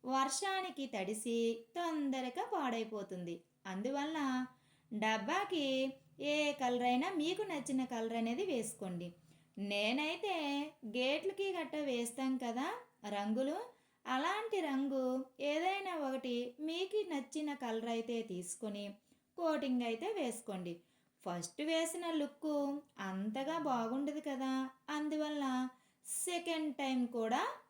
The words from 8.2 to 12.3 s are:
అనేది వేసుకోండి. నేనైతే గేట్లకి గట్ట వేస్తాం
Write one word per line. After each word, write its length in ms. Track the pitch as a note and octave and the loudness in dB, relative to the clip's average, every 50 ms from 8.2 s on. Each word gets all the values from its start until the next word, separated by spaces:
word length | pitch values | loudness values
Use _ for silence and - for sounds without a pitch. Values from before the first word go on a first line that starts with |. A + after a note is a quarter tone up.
| A3+ | 0
అనేది 220 | A3+ A#3+ D4+ G#4 F#4 D4 | 0 0 0 0 0 0
వేసుకోండి. 560 | A#3 G#3+ G#3+ - - G3+ F#3 F3+ E3+ F3 F3 - - - - - - - _ _ G3 G3+ G3+ G3+ | 0 0 -2 -6 -6 -6 -4 -4 -4 -6 -8 -10 -14 -20 -20 -20 -20 -20 _ _ -6 -2 0 2
నేనైతే 600 | G3+ G#3 A3 B3 C#4+ D4+ D#4 F4 E4+ G#4+ G4+ F#4 E4 D4+ C#4+ C#4+ C#4+ D4 D4+ - _ - G#3+ G#3 | 2 2 2 2 2 0 0 -2 -2 0 0 0 0 0 0 0 0 -2 -4 -8 _ -12 -4 0
గేట్లకి 520 | B3 B3 C4 C#4+ D#4 - G4 F#4+ - G4 G4 F4+ F4 | 0 2 2 2 2 0 -2 -2 0 -2 0 0 -2
గట్ట 160 | D#4 B3+ - D4+ D4 C#4 | -4 -2 -2 -2 0 0
వేస్తాం 420 | B3 A#3+ A#3 A3+ - - C4 C4 | 0 0 0 -2 -2 -2 0 0